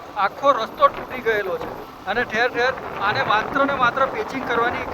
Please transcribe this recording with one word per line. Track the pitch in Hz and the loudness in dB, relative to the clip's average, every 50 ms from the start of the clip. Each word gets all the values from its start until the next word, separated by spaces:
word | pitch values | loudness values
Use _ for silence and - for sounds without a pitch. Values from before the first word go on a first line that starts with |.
| - - - 208 | -14 -10 -2 0
આખો | 190 202 - - 269 277 | 0 0 0 2 4 4
રસ્તો | 277 226 220 - - - 294 277 | 4 4 2 -4 2 4 4 4
તૂટી | - - - - - 254 | 4 2 -8 -8 -8 -4
ગયેલો | 233 226 220 208 202 190 170 160 | -2 0 0 0 0 -2 -4 -4
છે | - - - - - - - - - 180 | -6 -8 -10 -10 -12 -14 -16 -10 -6 -4
અને | 202 233 247 | -2 -2 -2
ઠેર | 240 220 214 240 254 | 0 0 2 2 2
ઠેર | 240 240 240 254 - - - - - - | 2 2 2 2 0 -2 -6 -8 -6 -2
આને | 196 202 214 269 269 | -2 0 0 0 2
માત્ર | - 202 214 220 - - 285 277 | 2 2 2 2 0 0 2 2
ને | 277 285 | 2 2
માત્ર | 262 254 240 233 262 262 | 2 2 2 2 2 0
પેચિંગ | 262 262 226 214 - 262 269 254 254 | 0 0 -2 -4 -4 -4 -4 -4 -2
કરવાની, | 240 233 233 240 247 254 247 - | 0 2 2 2 0 -2 -4 -6